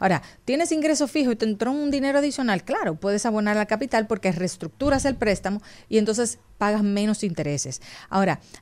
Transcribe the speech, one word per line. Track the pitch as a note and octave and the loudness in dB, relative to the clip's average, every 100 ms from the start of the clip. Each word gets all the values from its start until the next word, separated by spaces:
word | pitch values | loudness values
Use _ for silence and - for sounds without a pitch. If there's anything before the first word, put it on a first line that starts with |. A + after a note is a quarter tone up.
Ahora, | F#3+ E3+ - - | 2 2 -2 -10
¿tienes | - C#4 E4 | -2 0 2
ingreso | D#4 D#4 D4+ C#4+ | 2 2 2 0
fijo | D#4 B3+ | 0 0
y | A3 | 0
te | |
entró | A3 G3+ A3+ | -2 -2 -2
un | D4 D4 | -2 0
dinero | C#4 C#4 C#4 | 0 2 2
adicional? | C#4+ - A#3+ F#3 | 0 0 0 0
Claro, | - E4+ A3 D#3 | -2 -2 -2 -2
puedes | G3 G#3 A#3+ | -2 0 0
abonar | G#3+ G#3 G#3 | 0 2 0
al | G#3 | 0
capital | G#3+ C4+ A3+ G#3+ | -2 0 0 0
porque | A3 F#3 | 0 0
reestructuras | E3+ F3+ - D#3+ - C#4+ C4+ | 0 -4 -6 -10 -2 2 2
el | C#4 | 0
préstamo | B3 G#3+ F#3 F#3+ G#3 - - - | 0 0 0 -2 -6 -8 -20 0
y | G#3+ | 2
entonces | G#3+ A3 A#3 - - - | 2 0 -2 -4 -12 -4
pagas | G#3 G#3+ | 0 2
menos | G3+ G3+ G#3+ G#3 | 2 2 0 0
intereses. | G3+ E3 D#3 C#3+ C3 - - - - | -2 -2 -2 -4 -6 -10 -14 -18 -4
Ahora, | F#3+ F#3+ C#3 - - | 2 2 0 -6 -16